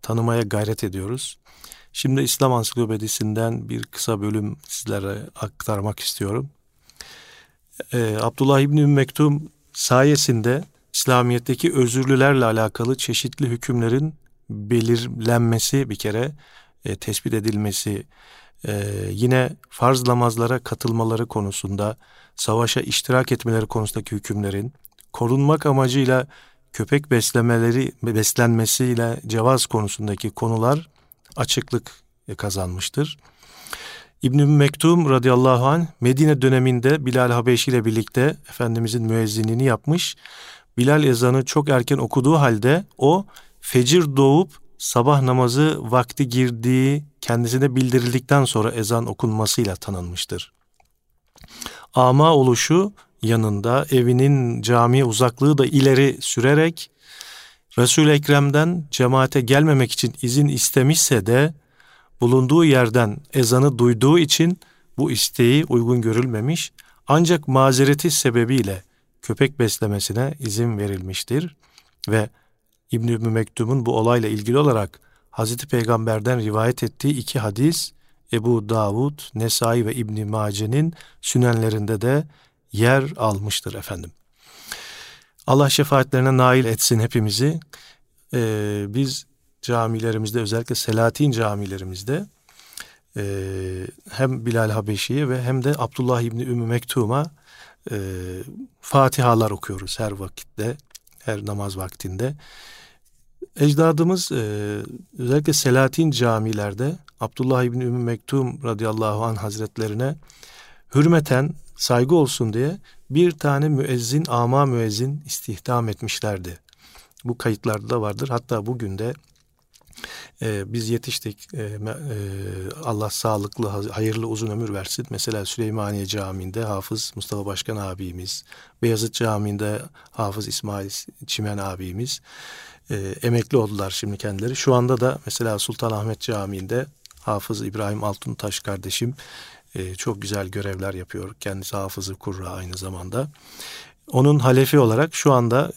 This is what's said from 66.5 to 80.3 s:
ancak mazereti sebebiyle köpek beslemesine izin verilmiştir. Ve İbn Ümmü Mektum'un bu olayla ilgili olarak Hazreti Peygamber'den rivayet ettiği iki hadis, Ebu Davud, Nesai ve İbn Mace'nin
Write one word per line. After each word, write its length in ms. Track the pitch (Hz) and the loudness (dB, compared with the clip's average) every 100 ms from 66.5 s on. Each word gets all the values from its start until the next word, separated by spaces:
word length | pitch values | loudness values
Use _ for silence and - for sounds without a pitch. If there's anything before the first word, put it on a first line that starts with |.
| 170 - _ _ _ - | -4 -6 _ _ _ 2
ancak 400 | 147 170 170 151 | 4 4 2 4
mazereti 640 | 131 135 127 139 143 170 | 6 6 6 4 4 2
sebebiyle 720 | 147 131 120 117 135 98 95 _ _ _ _ | 2 2 2 2 2 0 -6 _ _ _ _
köpek 380 | - 110 139 - | -8 0 0 2
beslemesine 720 | 113 - 107 101 - 104 135 147 | -2 0 -2 -2 -2 -2 -4 -4
izin 380 | 123 101 120 104 | -6 -2 -2 -2
verilmiştir. 800 | 101 98 92 92 - 127 175 _ _ _ _ _ - | -4 -6 -8 -10 -4 -4 -4 _ _ _ _ _ 0
Ve 200 | 110 107 _ _ _ _ _ _ | 0 0 _ _ _ _ _ _
İbn 160 | 120 117 | -2 -2
Ümmü 220 | 117 113 | -2 0
Mektum'un 560 | 110 107 - 113 135 117 | 0 -2 -4 -2 0 0
bu 120 | 120 | 2
olayla 320 | 113 123 110 | 2 2 0
ilgili 280 | 107 107 131 | -4 0 2
olarak 420 | 147 113 98 _ _ _ _ | 2 2 -2 _ _ _ _
Hazreti 360 | - 110 120 143 | -4 -4 -4 -4
Peygamber'den 720 | 123 113 113 113 110 110 127 | -2 0 0 0 -2 0 -2
rivayet 440 | 107 107 113 123 | -2 0 0 0
ettiği 340 | 117 - 139 143 | -6 -2 -4 -2
iki 220 | - 135 | -4 -4
hadis, 520 | 107 101 147 165 - _ _ _ _ | -4 0 0 0 -8 _ _ _ _
Ebu 360 | 117 113 117 104 | -2 0 -2 0
Davud, 500 | 113 104 107 139 147 - 110 | -2 0 0 -4 -6 -12 -4
Nesai 500 | 113 - 117 120 110 | -2 0 2 2 0
ve 100 | 123 | -4
İbn 320 | 107 107 | -6 -6
Mace'nin 640 | 104 | -4